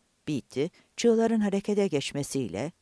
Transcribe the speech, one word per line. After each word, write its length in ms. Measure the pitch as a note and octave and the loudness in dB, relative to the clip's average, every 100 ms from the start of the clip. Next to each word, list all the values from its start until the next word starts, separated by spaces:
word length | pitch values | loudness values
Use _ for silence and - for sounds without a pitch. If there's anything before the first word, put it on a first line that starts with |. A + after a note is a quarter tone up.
| _ _ - | _ _ -6
Beatty, 360 | C#3+ - B2+ D#3+ _ _ - | -6 -4 -4 -4 _ _ 0
çığların 440 | A#3 A3+ A3+ A3+ | 2 4 4 2
harekete 460 | G#3 G3 G3+ G#3 G3 | 0 0 0 0 2
geçmesiyle 840 | D3 - C#3+ C#3 C#3 A2 F2+ D3 - | 0 -2 -6 -4 -4 -4 -6 -8 -8